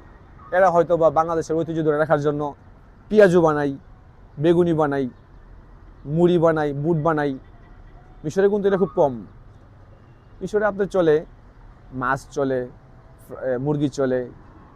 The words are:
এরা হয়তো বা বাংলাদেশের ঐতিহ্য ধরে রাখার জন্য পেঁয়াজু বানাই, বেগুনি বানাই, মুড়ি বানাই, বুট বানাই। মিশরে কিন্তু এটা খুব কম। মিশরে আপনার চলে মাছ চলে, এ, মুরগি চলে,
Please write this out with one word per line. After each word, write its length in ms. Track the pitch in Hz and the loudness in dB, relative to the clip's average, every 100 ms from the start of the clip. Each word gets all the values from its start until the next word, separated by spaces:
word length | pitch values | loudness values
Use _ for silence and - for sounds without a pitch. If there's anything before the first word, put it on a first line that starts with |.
| - - - - - | -12 -20 -20 -20 -4
এরা 180 | 180 185 | 2 4
হয়তো 260 | 170 160 170 | 4 2 2
বা 140 | 160 | 2
বাংলাদেশের 460 | 143 165 165 151 160 | 2 0 -2 -2 -4
ঐতিহ্য 260 | 165 165 | -4 -2
ধরে 160 | 156 147 | 0 0
রাখার 220 | 156 151 | 0 0
জন্য 340 | 147 147 147 135 - - - - - | 0 -4 -6 -10 -20 -20 -20 -20 0
পেঁয়াজু 340 | 208 202 175 | 6 6 6
বানাই, 360 | 160 147 143 139 - - - - - - | 4 2 -2 -6 -14 -20 -20 -20 -18 -2
বেগুনি 360 | 156 170 175 | 2 2 2
বানাই, 360 | 156 147 139 127 - - - - - - - - - 139 | 0 0 -2 -4 -8 -20 -20 -20 -20 -20 -20 -20 -18 -6
মুড়ি 320 | 160 175 175 | 2 2 4
বানাই, 340 | 165 156 151 | 2 0 -2
বুট 240 | 143 151 165 | -4 -2 -2
বানাই। 420 | 160 151 143 131 - - - - - - - - | 0 -2 -2 -6 -14 -20 -20 -20 -20 -20 -20 -14
মিশরে 240 | 156 190 196 | -8 0 0
কিন্তু 200 | 208 196 | 0 0
এটা 100 | 190 | 0
খুব 120 | 180 | 0
কম। 320 | - 147 120 87 - - - - - - - - - - - | 0 0 -2 -14 -20 -20 -20 -20 -20 -20 -20 -20 -20 -20 -14
মিশরে 240 | 185 214 | -6 -2
আপনার 220 | 214 196 196 | -2 -2 -2
চলে 380 | 190 165 151 170 - - - - - - | 0 2 2 -2 -16 -20 -20 -20 -20 -16
মাছ 360 | 127 127 135 - | -6 -4 -4 -6
চলে, 380 | 151 135 131 123 - - - - - - - | -4 -2 -2 -6 -12 -20 -20 -20 -20 -20 -10
এ, 180 | 131 123 | -6 -4
মুরগি 300 | 143 147 147 | -4 -4 -4
চলে, 420 | 143 135 127 123 - - - - | -2 -2 -2 -6 -14 -20 -20 -20